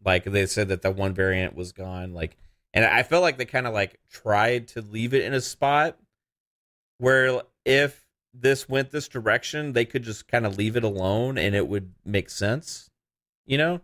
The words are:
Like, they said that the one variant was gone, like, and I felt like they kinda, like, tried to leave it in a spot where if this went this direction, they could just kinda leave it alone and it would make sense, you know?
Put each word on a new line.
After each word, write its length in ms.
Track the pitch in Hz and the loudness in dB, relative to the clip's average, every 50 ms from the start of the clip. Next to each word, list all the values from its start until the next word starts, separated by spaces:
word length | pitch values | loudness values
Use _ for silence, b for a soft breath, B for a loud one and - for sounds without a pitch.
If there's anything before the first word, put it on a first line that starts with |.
| 98 | 0
Like, 200 | 95 92 90 - | 2 2 2 0
they 220 | 98 101 101 95 | 0 0 0 0
said 220 | 92 - 107 104 95 | 0 0 -2 -2 -2
that 140 | 95 92 | -2 -2
the 80 | - 95 | -2 -4
one 220 | 95 98 98 98 92 | -2 -2 -4 -4 -2
variant 400 | 95 95 95 92 92 92 - - | 0 0 0 0 0 -2 -4 -6
was 160 | - 90 90 | -10 -12 -12
gone, 420 | - - 92 92 92 92 92 92 87 | -12 -14 -14 -12 -10 -10 -10 -12 -8
like, 220 | 85 82 82 - _ - - _ _ _ _ | -8 -8 -8 -8 _ -20 -20 _ _ _ _
and 120 | - - 113 | 0 2 2
I 180 | 101 90 123 | 4 4 2
felt 200 | 127 - 156 180 | 2 2 2 2
like 160 | 180 165 131 131 | 2 2 0 -2
they 60 | 123 | -6
kinda, 260 | - - 127 127 120 | -4 -4 -4 -4 -2
like, 300 | 110 104 98 95 - _ _ _ | -2 -2 -2 -2 -4 _ _ _
tried 600 | - - - 110 104 104 110 120 123 120 117 - | -20 -8 -2 0 2 4 4 2 2 -2 -4 -8
to 120 | - 117 | -12 -14
leave 300 | 107 104 107 110 117 120 135 | -12 -10 -6 -6 -4 0 0
it 100 | 135 85 | 0 0
in 100 | 113 139 | 0 -2
a 60 | 131 | -2
spot 580 | - - - - 139 139 143 147 156 170 - - _ _ _ _ _ _ _ _ _ _ _ _ _ _ _ _ _ _ _ _ | -4 -4 -4 -2 0 2 2 2 2 0 -2 -8 _ _ _ _ _ _ _ _ _ _ _ _ _ _ _ _ _ _ _ _
where 440 | 120 127 131 131 131 131 127 123 - - _ _ _ | 2 4 6 6 4 4 2 0 -4 -8 _ _ _
if 420 | 127 131 139 147 139 - - _ _ _ _ _ _ | 2 4 4 4 2 -2 -8 _ _ _ _ _ _
this 360 | - 127 120 135 135 135 - - | -10 0 2 2 2 2 0 -2
went 220 | 131 135 135 131 | -2 -2 -2 -2
this 180 | - 151 - - | -6 -8 -8 -8
direction, 640 | - 123 110 107 110 117 - - - 156 151 147 123 | -10 -2 0 2 2 2 0 -4 -6 -6 -6 -2 0
they 100 | 120 117 | 0 0
could 180 | - - 135 | 0 -2 -4
just 260 | 117 113 104 - - _ | -4 -4 -10 -12 -6 _
kinda 200 | - 120 113 104 | 0 0 0 0
leave 280 | 95 101 104 110 110 | -2 -2 -2 0 0
it 80 | 123 113 | 0 0
alone 520 | 107 98 95 92 95 101 113 123 131 135 104 | 0 -2 0 0 0 2 2 0 0 0 0
and 160 | 80 101 101 | 0 2 2
it 120 | 101 - 65 | 2 0 0
would 240 | 101 101 95 92 - _ _ | -2 -4 -6 -8 -16 _ _
make 260 | 95 104 95 85 - | -4 -2 -2 -2 -4
sense, 600 | - - 101 104 120 156 - - - - - _ _ _ _ _ _ _ _ _ _ _ _ | -6 -4 -2 -2 -2 -4 -6 -12 -16 -16 -18 _ _ _ _ _ _ _ _ _ _ _ _
you 100 | - 135 147 | -2 0 0
know? 220 | 156 170 175 170 | 0 0 -2 -4